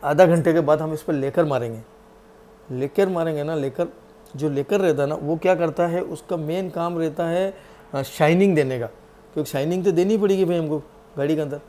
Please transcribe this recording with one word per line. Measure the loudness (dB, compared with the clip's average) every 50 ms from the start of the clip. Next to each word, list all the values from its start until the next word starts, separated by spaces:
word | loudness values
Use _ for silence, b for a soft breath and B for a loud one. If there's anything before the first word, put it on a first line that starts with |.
| 0
आधा | 0 6 6 6
घंटे | 6 6 4 4 4 2
के | 2
बाद | 4 4 2 2
हम | 2 -4 -6
इस | -6
पर | -4 -4 -2
लेकर | -2 -2 -2 0 0 0
मारेंगे। | 0 0 -2 -4 -4 -8 -10 -14 -20 -20 -20 -20 -20 -20 -20 -20 -20 -20 -20 -20 -20 -20 -20 -16 -10
लेकर | -6 -6 -6 -4 0 0 0 0
मारेंगे | 0 -2 -2 -2 -2 -4 -4
ना, | -4 -4
लेकर, | -4 -4 -4 -4 -4 -6 -6 -6 -16 -20 -20 -20 -20 -20 -18 -12
जो | -4 -4 -2
लेकर | -2 -2 -2 0 0 0
रहता | 2 2 2 2 0
है | -2
ना, | -2
वो | -4 -2 -4 -4 0
क्या | 2 2 2
करता | 2 2 -2 0 0 -2 0
है, | 0 -2
उसका | -4 -6 -8 -12 -8 -6 -6 -6
main | -4 -4 -4 -4 -4 -6
काम | -6 -4 -4 -4 -2 -2
रहता | -4 -4 -2 -4 -4 -2
है, | 0 -2 -2 -2 -6 B B B B B B B -6
अ, | -6
shining | -6 -6 -2 2 4 4 6 6 4 4 4
देने | 4 2 0 0 -4
का, | -6 -8 -10 -16 -20 -20 -20 -20 -20 -10 -6
क्योंकि | -6 -6 -4
shining | -2 -2 -2 -2 -2 0 0
तो | 2
देनी | 2 2 2 2 2 2
पड़ेगी | 2 2 2 2 2
भाई | 2 2 0
हमको | 0 -2 -4 -4 -6 -10 -20 -20 -20 -16 -6 -4
गाड़ी | 0 0 0
के | 0
अंदर। | -2 -4 -6 -10 -12